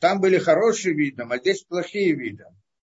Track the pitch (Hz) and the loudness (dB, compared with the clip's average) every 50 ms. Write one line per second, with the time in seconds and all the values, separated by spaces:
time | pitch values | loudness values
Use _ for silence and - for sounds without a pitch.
0 | - 175 196 196 190 190 185 175 - 175 156 165 214 233 220 220 - 185 160 147 | 0 0 2 2 2 2 2 2 4 4 2 4 4 2 0 0 -2 -4 -2 -2
1 | 151 139 135 120 120 117 123 123 - 180 196 196 - _ 170 180 170 - - 208 | -2 -4 -4 -8 -8 -6 -6 -4 -2 -2 -2 -2 -6 _ -8 -8 -8 -6 -4 -2
2 | 196 180 151 135 123 110 101 - - - _ _ _ _ _ _ _ _ _ | 0 0 0 -2 -4 -10 -12 -12 -20 -20 _ _ _ _ _ _ _ _ _